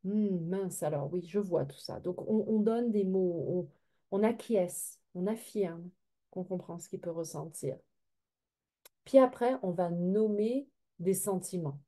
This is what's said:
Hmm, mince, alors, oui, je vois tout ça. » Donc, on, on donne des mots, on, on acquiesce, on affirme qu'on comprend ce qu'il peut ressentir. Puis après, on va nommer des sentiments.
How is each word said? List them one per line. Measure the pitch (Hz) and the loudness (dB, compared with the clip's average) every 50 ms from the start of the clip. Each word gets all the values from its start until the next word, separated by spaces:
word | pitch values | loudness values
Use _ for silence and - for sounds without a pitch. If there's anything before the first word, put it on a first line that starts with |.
| - | -4
Hmm, | 185 202 214 214 202 190 175 160 165 | 0 0 2 2 2 2 0 0 0
mince, | 185 196 196 180 - - 170 | -2 -2 -2 -4 -4 -2 -2
alors, | 151 151 139 143 147 | -2 0 -2 -2 -2
oui, | 170 180 175 | -4 -4 -6
je | 165 170 208 | -2 -2 -2
vois | 202 180 170 156 139 | -2 2 0 0 0
tout | 139 - - | -2 -6 -12
ça. » | - - - - | -12 -10 -10 -6
Donc, | - 180 180 - - - | -6 -6 -6 -4 -2 0
on, | 220 214 - | 2 2 2
on | - 220 214 | 2 2 4
donne | 202 226 226 233 240 240 | 4 4 4 2 2 2
des | 208 208 196 | 2 2 2
mots, | 185 185 190 185 180 170 165 139 | 2 2 2 2 2 0 0 -2
on, | - 175 180 170 - _ _ _ _ _ _ _ _ | -2 -2 -2 -2 -4 _ _ _ _ _ _ _ _
on | - 202 214 | 0 2 2
acquiesce, | 226 240 233 - - 233 196 180 175 170 - - - - _ _ _ _ | 2 2 0 -2 0 2 2 2 2 -2 -8 -10 -10 -12 _ _ _ _
on | 180 180 | -2 -2
affirme | 202 220 226 - - - 214 196 170 165 170 175 180 _ _ _ _ _ _ _ _ | -2 -2 -4 -6 -6 -2 -2 -2 -2 -2 -8 -12 -16 _ _ _ _ _ _ _ _
qu'on | - 185 180 | -8 -8 -6
comprend | 185 190 180 - - 170 170 | -4 -6 -6 -6 -8 -12 -12
ce | - - | -10 -10
qu'il | - 190 | -10 -8
peut | - 175 | -6 -6
ressentir. | 165 170 165 160 - 147 151 165 - - - 135 - - _ _ _ _ _ _ _ _ _ _ _ _ _ _ _ _ _ _ _ _ _ - _ _ _ | -4 -4 -6 -6 -6 -8 -8 -8 -10 -6 -6 -6 -6 -6 _ _ _ _ _ _ _ _ _ _ _ _ _ _ _ _ _ _ _ _ _ -20 _ _ _
Puis | - - 269 | 6 8 8
après, | 262 254 262 - 240 247 262 262 | 8 8 4 0 0 0 0 0
on | - 185 | -2 -2
va | 175 175 180 170 | 0 0 0 0
nommer | 175 175 175 180 190 214 220 214 208 202 214 226 247 277 285 - _ _ _ _ _ | 0 0 0 2 2 2 2 2 2 0 0 0 0 -2 -4 -6 _ _ _ _ _
des | - 170 185 190 | -4 0 0 0
sentiments. | 185 - 208 196 185 185 - - 180 160 143 139 - - | 0 0 -2 -2 -2 -4 -4 -6 -4 -4 -4 -6 -8 -14